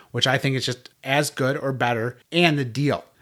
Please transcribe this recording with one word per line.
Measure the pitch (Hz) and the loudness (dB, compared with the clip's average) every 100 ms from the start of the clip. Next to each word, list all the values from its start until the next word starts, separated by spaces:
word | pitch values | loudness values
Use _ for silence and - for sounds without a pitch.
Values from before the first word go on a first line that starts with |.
| - | -8
which | 120 127 | -4 0
I | 131 | 0
think | 139 131 | 0 0
is | 123 | -2
just | 120 - _ | -6 -10 _
as | 135 139 143 | -2 0 0
good | - 131 147 | 0 -2 0
or | 135 | -2
better, | 131 123 117 117 - - | 0 0 0 -2 -6 -4
and | 170 175 143 | 2 4 2
the | 127 | 0
deal. | 113 143 104 - _ | 0 0 0 -4 _